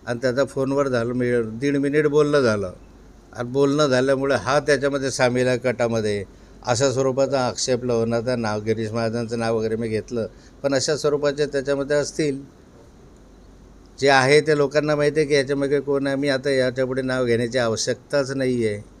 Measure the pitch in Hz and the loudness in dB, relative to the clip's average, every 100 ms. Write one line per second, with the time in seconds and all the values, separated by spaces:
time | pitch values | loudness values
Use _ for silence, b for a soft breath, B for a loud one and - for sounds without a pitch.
0 | 110 120 127 123 135 139 135 139 135 123 | -8 -4 -2 0 -2 -2 -2 0 0 0
1 | 117 123 123 120 110 110 143 143 139 147 | -2 -2 0 0 -2 -4 -2 0 0 2
2 | 151 147 147 147 123 107 95 - - - | 2 2 4 4 2 0 -4 -10 -20 -20
3 | - - - - 123 135 139 143 151 127 | -20 -20 -18 -10 -4 2 2 4 4 4
4 | 135 135 139 131 101 147 139 139 139 139 | 2 2 2 0 2 0 2 2 2 -2
5 | 135 120 127 123 127 127 127 117 117 113 | -4 0 2 2 2 0 -2 0 0 0
6 | 107 101 95 B B B - 120 139 127 | -2 -4 -6 B B B -4 0 2 2
7 | 135 127 135 135 123 95 - 120 123 117 | 0 0 0 0 -2 -2 -2 -2 0 0
8 | 113 117 117 123 110 107 107 110 107 117 | 0 -2 -2 -2 -2 -4 -2 -2 -2 -4
9 | 113 117 113 117 113 113 110 110 117 107 | -4 -4 -6 -4 -2 -2 -2 -2 -2 -4
10 | - 120 101 B B - 139 139 143 147 | -4 -6 -6 B B -6 -2 0 0 0
11 | 151 143 147 143 143 139 131 139 139 147 | 0 0 -2 -2 -2 -2 -2 -4 0 -2
12 | 139 - 151 135 139 - - - - - | -2 -2 -2 -4 -10 -20 -20 -20 -20 -20
13 | - - - - - - - - - - | -20 -20 -20 -20 -20 -20 -20 -20 -20 0
14 | 139 135 131 151 147 147 139 147 147 147 | 4 4 6 4 4 2 2 2 0 0
15 | 147 147 143 147 135 143 139 143 135 139 | 0 0 2 2 2 -2 0 0 0 -2
16 | 139 135 143 131 143 135 127 120 131 131 | 0 -2 0 -2 0 0 0 0 -2 -2
17 | 131 127 123 117 120 127 117 107 - 117 | -2 -2 0 0 0 0 0 -2 -4 -6
18 | - 147 131 135 131 123 110 104 107 - | -2 -2 -2 -2 -2 0 -2 -4 -12 -20